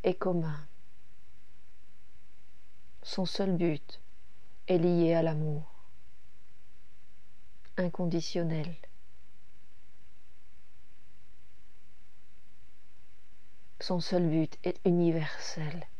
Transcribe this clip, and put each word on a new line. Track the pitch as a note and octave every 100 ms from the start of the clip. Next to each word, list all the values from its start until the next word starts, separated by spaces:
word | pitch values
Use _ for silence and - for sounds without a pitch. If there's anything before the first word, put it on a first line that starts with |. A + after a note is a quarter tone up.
| F3+
est |
commun. | F3+ F#3 F3 D#3+ D3+ D3+ - - - - - - - - - - - - - - - - - - - - - - -
Son | - - F3+
seul | - G3 F3
but | E3+ D3 - - - - - - - - -
est | F3+
lié | F3 F3 E3 E3
à |
l'amour | E3 D3+ D#3 D3 D#3 - - - - - - - - - - - - - - - - - - - - -
inconditionnel. | F3+ E3+ F3 E3+ D#3+ F3+ E3 D#3+ D#3 E3 - - - - - - - - - - - - - - - - - - - - - - - - - - - - - - - - - - - - - - - - - - - - - - - - - -
Son | - F3+
seul | - F3+ E3+
but | D#3+ D#3+ -
est | F3+ F3+ F#3+
universel. | F3 E3+ E3 D3+ - - - D3+ E3 -